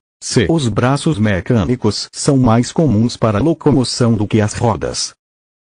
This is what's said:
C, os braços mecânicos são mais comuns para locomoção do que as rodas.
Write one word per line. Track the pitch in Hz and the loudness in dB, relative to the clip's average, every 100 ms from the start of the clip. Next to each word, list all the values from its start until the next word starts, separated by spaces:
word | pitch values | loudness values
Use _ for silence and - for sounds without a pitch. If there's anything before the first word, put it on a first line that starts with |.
| _ _ | _ _
C, | - 131 170 | -4 0 2
os | 165 120 | 0 0
braços | 98 123 139 165 104 | 0 0 0 -2 0
mecânicos | 107 92 - 117 - 92 107 - - | 0 0 0 0 0 0 -2 -2 -8
são | - - 135 | -4 0 2
mais | 123 113 123 | 4 2 0
comuns | - 151 104 120 - | 0 2 2 0 0
para | 117 101 | -2 0
locomoção | 151 156 151 139 120 - 117 107 | 0 0 0 0 0 0 0 0
do | 101 | 0
que | 107 | 0
as | 104 | 0
rodas. | - 120 82 62 60 - - _ _ _ _ _ | -2 -2 -2 -4 -6 -10 -12 _ _ _ _ _